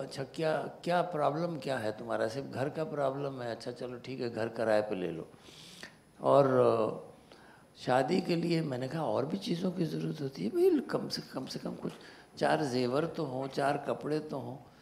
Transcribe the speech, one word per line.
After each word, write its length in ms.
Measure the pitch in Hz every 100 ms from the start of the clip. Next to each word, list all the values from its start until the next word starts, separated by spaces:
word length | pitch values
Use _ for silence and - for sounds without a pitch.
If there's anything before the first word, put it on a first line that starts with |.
"अच्छा, 200 | 139 -
क्या, 340 | 135 - 160 151
क्या 460 | 135 - 175 175
problem 560 | 170 151 143 151 175 156
क्या 200 | 139 131
है 200 | 107 107
तुम्हारा? 300 | 117 110 110
सिर्फ 180 | 131 131
घर 220 | 120 139
का 160 | 160
problem 580 | 156 147 135 135 143 131
है? 80 | 120
अच्छा, 200 | 113 123
चलो 280 | 120 127 123
ठीक 220 | 123 131
है, 100 | 123
घर 160 | 110 113
किराए 360 | 113 110 107
पे 120 | 107
ले 160 | 95 90
लो।" 180 | 82 - - - - - - - - - -
और, 240 | 135 135 139
अ, 640 | 127 120 113 110 - - - - - - - - - -
शादी 340 | 127 135 190
के 160 | 175 170
लिए 240 | 170 165
मैंने 280 | 156 123 131
कहा, 140 | 165
"और 240 | 135 110 143
भी 100 | 196
चीज़ों 340 | - 170 185
की 140 | 175
ज़रूरत 360 | 156 156 160 156
होती 240 | 135 147
है 60 | 196
भाई, 300 | 349 370 302
कम 280 | - 156 -
से, 140 | -
कम 240 | - 135 131
से 120 | -
कम 160 | -
कुछ 180 | 117 - - - - - -
चार 260 | 147 156
जेवर 400 | 147 123 123 135
तो 200 | 165 -
हों, 240 | 147 127 135
चार 360 | 143 139 143 -
कपड़े 300 | 120 135 156
तो 200 | 151 143
हों।" 180 | 120 131 - -